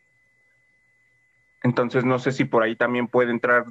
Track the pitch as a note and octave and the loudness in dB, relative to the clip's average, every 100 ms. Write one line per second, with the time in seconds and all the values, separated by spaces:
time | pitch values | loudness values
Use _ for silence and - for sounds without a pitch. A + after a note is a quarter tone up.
0 | _ _ _ _ _ _ _ _ _ _ | _ _ _ _ _ _ _ _ _ _
1 | _ _ _ _ _ _ B2 B2 A#2+ C3 | _ _ _ _ _ _ -2 0 0 0
2 | B2 B2+ C3+ C3 C3 A#2 A2+ A2+ A#2+ B2 | 0 0 -2 -2 0 0 0 0 -2 -2
3 | A#2 B2 A#2+ A#2 B2 B2 A#2+ | 0 0 2 0 0 0 0